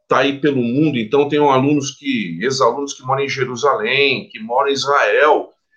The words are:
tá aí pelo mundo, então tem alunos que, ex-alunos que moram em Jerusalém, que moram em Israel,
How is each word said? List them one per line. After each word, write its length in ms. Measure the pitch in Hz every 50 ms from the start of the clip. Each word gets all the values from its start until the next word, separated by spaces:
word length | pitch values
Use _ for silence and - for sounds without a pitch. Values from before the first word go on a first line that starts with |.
| _
tá 120 | - 147 131
aí 220 | 139 139 139 139
pelo 220 | - 147 135 127 120
mundo, 340 | 117 120 139 160 156 135
então 320 | 120 110 107 - 139 143 143
tem 120 | 151 147
alunos 500 | 147 143 131 127 131 143 151 143 131 135
que, 480 | - - 143 139 131 117 98 87 82 82
ex-alunos 520 | 104 135 135 - 131 117 120 143 143 139 -
que 100 | - -
moram 220 | 131 131 139 143
em 40 | 135
Jerusalém, 1000 | - 135 127 123 127 117 135 143 127 110 107 117 131 139 143 139 127 107 95 -
que 100 | - 113
moram 300 | 110 113 120 131 143 139
em 60 | 139
Israel, 760 | 127 127 139 143 139 117 104 107 127 143 156 143 - - - _ _ _ _ _